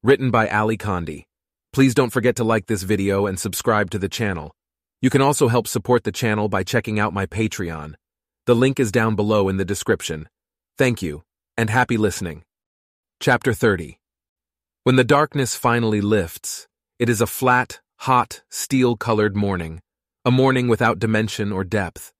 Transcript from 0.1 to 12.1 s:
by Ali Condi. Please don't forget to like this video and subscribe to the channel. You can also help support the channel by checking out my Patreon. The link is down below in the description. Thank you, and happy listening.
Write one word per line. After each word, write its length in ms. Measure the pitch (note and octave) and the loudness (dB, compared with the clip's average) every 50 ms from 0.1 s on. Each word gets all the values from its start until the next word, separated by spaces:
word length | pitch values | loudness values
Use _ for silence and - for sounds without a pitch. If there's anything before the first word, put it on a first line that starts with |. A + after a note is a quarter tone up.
| C#3 - C3 B2+ | 4 4 4 0
by 160 | A2 A#2 A2 - | 2 2 0 2
Ali 280 | - G#2 G#2+ G#2+ A2+ | 0 0 0 0 -2
Condi. 500 | G2 - G#2+ F#2+ F2 E2+ D#2+ D#2 C#2 - _ _ _ _ _ _ _ _ _ | -2 -4 -4 -4 -4 -4 -6 -10 -12 -16 _ _ _ _ _ _ _ _ _
Please 220 | - C3 C3+ C3+ A2+ | 2 2 4 4 4
don't 160 | C#3+ C3+ A#2+ | 2 0 2
forget 260 | - C3 A2 B2 A#2 - | 0 0 0 0 0 0
to 60 | A#2+ | 0
like 220 | A2 A2+ A2 F#2+ | 0 0 -2 0
this 160 | - A2 G2 | -2 -4 -4
video 460 | F#2 F#2+ G#2+ F#2+ G2 G2 G2 G2 G2+ G2+ | -2 -2 -2 0 0 0 0 0 0 -2
and 120 | F#2+ F#2 | -2 -4
subscribe 520 | - G#2+ F2+ - - - A2 G#2 G#2 F2+ | -6 -6 -8 -4 -2 0 2 2 0 -2
to 80 | - G2+ | -4 -4
the 100 | F#2 G2 | -4 -4
channel. 460 | - - A#2 G#2 F#2+ E2+ D2+ D#2 _ _ _ _ _ _ _ _ _ _ - | -4 -4 -4 -4 -4 -6 -10 -14 _ _ _ _ _ _ _ _ _ _ -2
You 80 | C3 | 0
can 100 | - C#3 | 2 4
also 280 | C3+ C#3 D3 - D3 A#2+ | 2 2 2 2 2 2
help 180 | A2+ B2 A2 - | 2 0 0 -2
support 360 | - A#2 - - B2 A#2+ _ | -6 -6 0 2 0 2 _
the 80 | A2 | -2
channel 380 | G2 - - A2+ G#2+ G#2+ G#2 G#2+ | -6 -2 -2 0 0 0 -2 -2
by 140 | G2 F#2+ G2 | -2 -2 -4
checking 360 | - - A#2+ - - G#2+ G#2+ | 0 -2 -2 -2 -2 -2 -2
out 140 | G#2 G#2+ E2 | -2 -2 -2
my 140 | G2+ G2 - | -4 -6 -4
Patreon. 680 | - G#2 A2+ G#2+ - - G2 E2+ E2 D#2 D2+ D#2 D#2 _ _ _ _ _ _ _ _ _ _ - | -2 -4 -4 -2 -2 -6 -8 -8 -8 -10 -12 -14 -16 _ _ _ _ _ _ _ _ _ _ 2
The 80 | B2 | 4
link 240 | A#2 B2+ C3+ C3+ - | 4 4 2 4 2
is 120 | C3+ A2 | 0 2
down 240 | F#2 A#2+ A2 A2+ A2 | 2 2 2 2 0
below 340 | F#2+ G2+ G#2 G#2+ G#2 G2 F#2+ | 0 0 2 2 2 2 2
in 80 | F#2+ F#2+ | 0 -2
the 80 | G2 | -2
description. 600 | E2+ G2+ - - - A2 F2 - - E2 D#2 D#2+ - _ _ _ _ _ _ _ _ _ - | -2 -4 -6 0 -2 -2 -2 -2 -8 -8 -10 -10 -16 _ _ _ _ _ _ _ _ _ 0
Thank 240 | C#3 B2+ A#2+ - F#2+ | 0 0 0 -2 -4
you, 200 | D#2+ D2 D#2 - _ _ _ _ _ _ | -8 -8 -8 -14 _ _ _ _ _ _
and 140 | - A#2 G#2+ | -2 -2 0
happy 260 | A2 B2+ B2+ - A#2+ | 2 0 2 2 0
listening. 480 | A2 G#2+ G2+ | 0 0 0